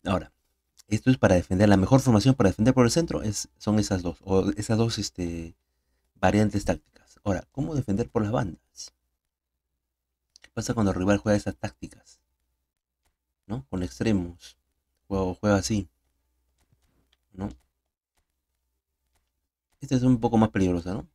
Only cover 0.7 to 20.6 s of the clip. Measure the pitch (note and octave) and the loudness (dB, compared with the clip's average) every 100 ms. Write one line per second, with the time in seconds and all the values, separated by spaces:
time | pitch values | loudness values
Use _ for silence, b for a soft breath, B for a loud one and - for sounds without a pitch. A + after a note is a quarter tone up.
0.7 | _ _ G#2+ - C3 G#2 F#2 - F#2 G#2 | _ _ -2 0 2 4 2 2 2 6
1.7 | F#2+ F#2+ C3 C3 G#2+ C3 C3 A#2 - A2 | 6 4 2 4 4 4 4 2 2 2
2.7 | C3 A#2+ E3 E3 D#3 G#2+ G#2 - _ - | 4 2 2 -2 -4 -6 -8 -10 _ -2
3.7 | G#2+ G#2 F#2+ F2 - F#2+ F#2+ F#2+ G2+ G#2 | 0 0 -4 -4 -10 0 0 0 -4 -2
4.7 | A2 A#2 A2 G2+ - F2 E2+ E2 _ _ | 0 0 -2 -8 -6 -8 -8 -12 _ _
5.7 | _ _ _ _ _ F#2 G2+ G#2+ G2+ - | _ _ _ _ _ 2 2 2 0 -4
6.7 | F2+ _ _ _ _ G#2 F2+ - - D#3 | -6 _ _ _ _ -4 -4 -6 -8 -6
7.7 | D3+ - G2 A#2 A#2 G#2 B2+ G2 - _ | -6 -4 -4 -4 -4 -2 -4 -4 -10 _
8.7 | - - _ _ _ _ _ _ _ _ | -20 -20 _ _ _ _ _ _ _ _
9.7 | _ _ _ _ _ _ _ - - A2 | _ _ _ _ _ _ _ -16 -12 -6
10.7 | A#2 G2 F2+ F#2 G2+ A2 G2+ G2 - G#2 | -2 0 0 0 0 0 -2 -2 -10 -12
11.7 | _ - - _ _ _ _ _ _ _ | _ -20 -20 _ _ _ _ _ _ _
12.7 | _ _ _ _ _ _ _ - A#2 - | _ _ _ _ _ _ _ -12 -12 -8
13.7 | F#2 F2+ - B2 G2+ F2 F2 - _ _ | -8 -8 -4 -2 -2 -4 -12 -20 _ _
14.7 | _ _ _ _ G2 F#2 F2+ G#2 G2+ F#2 | _ _ _ _ -4 -4 -2 0 0 0
15.7 | G#2+ F#2+ _ _ _ _ _ _ _ _ | -4 -4 _ _ _ _ _ _ _ _
16.7 | _ _ _ _ _ _ F#2+ G2+ - _ | _ _ _ _ _ _ -12 -12 -12 _
17.7 | _ _ _ _ _ _ _ _ _ _ | _ _ _ _ _ _ _ _ _ _
18.7 | _ _ _ _ _ _ _ _ _ _ | _ _ _ _ _ _ _ _ _ _
19.7 | _ C3+ B2+ B2+ B2 A#2 A2+ A2 G2+ | _ -4 2 4 4 2 2 2 2